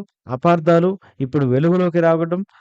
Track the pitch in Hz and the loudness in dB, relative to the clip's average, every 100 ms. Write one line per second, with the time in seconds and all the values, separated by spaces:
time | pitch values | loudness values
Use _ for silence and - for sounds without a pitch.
0 | 202 _ - 127 170 175 160 170 180 196 | -6 _ -12 -4 0 0 2 2 2 -2
1 | _ - 135 147 131 127 160 180 180 170 | _ -10 -6 -2 0 0 2 0 0 0
2 | 165 165 165 175 202 _ | 2 0 -2 -6 -8 _